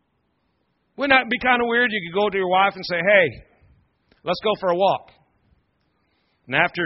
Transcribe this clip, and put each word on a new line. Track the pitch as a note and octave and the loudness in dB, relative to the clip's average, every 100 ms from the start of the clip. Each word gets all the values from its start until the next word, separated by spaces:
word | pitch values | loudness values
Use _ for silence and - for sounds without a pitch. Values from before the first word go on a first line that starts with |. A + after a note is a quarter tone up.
| _ _ _ _ _ _ _ _ _ - | _ _ _ _ _ _ _ _ _ -6
Wouldn't | C#4 C4+ | 0 0
that | A#3+ | 0
be | A3+ | -2
kind | B3+ B3 | 0 0
of | A#3+ | 0
weird? | A#3 B3 | 0 0
You | G#3 E3+ | -2 -6
could | F3+ | -2
go | G#3 | -2
to | G3 | -2
your | F#3 | 0
wife | F#3 G3 F#3+ | 2 2 -2
and | |
say, | F3 F3 | -6 -2
"Hey, | F3+ G#3 D#3+ - - _ _ _ _ _ _ _ | 2 4 4 -2 -18 _ _ _ _ _ _ _
let's | D#3 F3+ | -8 -4
go | A3 G3+ | -2 -2
for | F#3+ | -2
a | F3 | 0
walk." | G3 C#3 - _ _ _ _ _ _ _ _ _ _ _ _ _ - | 0 0 -6 _ _ _ _ _ _ _ _ _ _ _ _ _ -4
And | |
after | C3+ F3 - | 0 0 -2